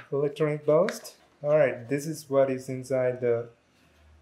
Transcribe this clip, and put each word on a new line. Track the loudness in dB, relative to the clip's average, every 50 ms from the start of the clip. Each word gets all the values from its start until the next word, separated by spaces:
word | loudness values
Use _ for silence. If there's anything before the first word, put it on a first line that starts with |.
| -10 -6
electronic | -4 -2 -2 -2 -2 0 0 0 0 -2 2
ballast. | 4 4 4 4 2 0 -6 -12 -18 -20 _ _ _ _ _ -2
All | 2 4
right, | 4 4 4 2 -2 -6 -4
this | -4 -4 -4 -6
is | -8 -10 -8 -2
what | 2 2 4 4
is | 2 -4 -6 -8
inside | -8 -8 -6 -4 -2 0 0 0 -2 -2
the, | 0 0 0 0 -2 -8 -14 _ _ _ _ _ _ _ _ _ _ _ _ -8